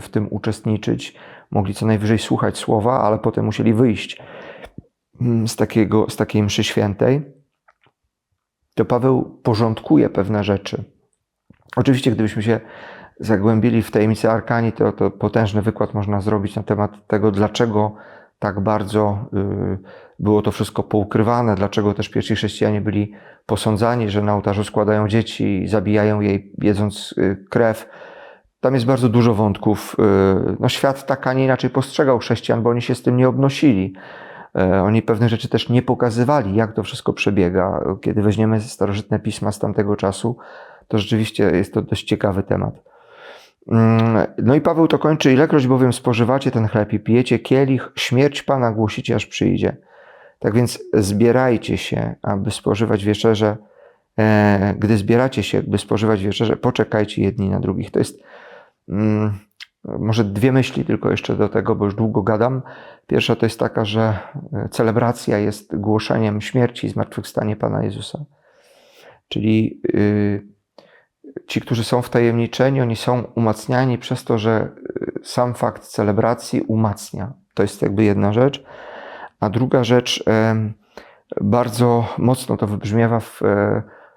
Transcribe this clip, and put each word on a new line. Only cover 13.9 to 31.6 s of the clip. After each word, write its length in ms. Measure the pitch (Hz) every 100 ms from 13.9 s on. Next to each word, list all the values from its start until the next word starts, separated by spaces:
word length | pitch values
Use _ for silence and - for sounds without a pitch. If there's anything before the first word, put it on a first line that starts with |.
tajemnicę 400 | 107 107 110 113
arkani, 420 | 113 - 117 113
to, 200 | - 107
to 180 | 101 98
potężny 520 | - 107 113 107 104
wykład 320 | 101 - 107
można 260 | 107 101 104
zrobić 360 | 101 104 101 110
na 60 |
temat 440 | 101 104 104 - -
tego, 240 | 107 107
dlaczego 640 | 98 104 - 120 107 107 107 - - _ -
tak 220 | 104 98
bardzo, 680 | 101 107 101 107 104 101 -
y, 440 | 101 98 98 95 95 - - - -
było 240 | 104 104
to 100 | 104
wszystko 300 | - 104 -
poukrywane, 720 | - 107 101 110 107 120 117
dlaczego 400 | 95 101 - 104
też 140 | 101 107
pierwsi 260 | 117 -
chrześcijanie 460 | 110 104 - 107 104
byli 320 | 101 98 104 - - - -
posądzani, 640 | 104 113 104 117 123 107
że 120 | 101
na 120 | 104
ołtarzu 300 | 104 101 101
składają 440 | 104 110 104 107 104
dzieci 540 | 113 110 - 104 98
i 60 | 90
zabijają 520 | 107 95 104 104 104
jej, 320 | 104 98 - -
jedząc, 560 | 104 98 104 - - -
y, 260 | 92 98 -
krew. 380 | 120 117 110 - - - - - - _ _
Tam 140 | 127
jest 120 | 135 117
bardzo 220 | 131 123
dużo 260 | 117 120
wątków. 600 | 104 107 95 107 101 - - 104 98 98 95 -
Y, 40 | -
no, 80 | 127
świat 380 | - 139 135 -
tak, 200 | 135 131
a 60 |
nie 120 | 131
inaczej 260 | 131 127